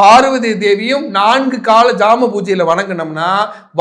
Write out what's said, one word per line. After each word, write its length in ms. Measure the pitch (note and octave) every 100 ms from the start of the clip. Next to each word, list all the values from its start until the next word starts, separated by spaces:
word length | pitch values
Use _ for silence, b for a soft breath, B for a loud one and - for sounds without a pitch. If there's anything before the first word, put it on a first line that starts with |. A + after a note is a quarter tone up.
பார்வதி 520 | G3 A#3 C4+ C4 A3+ G#3
தேவியும் 400 | G3+ G3+ A3+ C#4 C#4+ G3
நான்கு 420 | G#3 B3+ C4+ B3 G#3+
கால 240 | A3 A#3+ G3
ஜாம 280 | G3+ A#3+ A#3+ G3+
பூஜையில 320 | F#3+ F#3 E3
வணங்கினோம்னா 580 | E3+ G3 F3 D#3+ D#3 E3+ F#3+ G#3 B B D#3+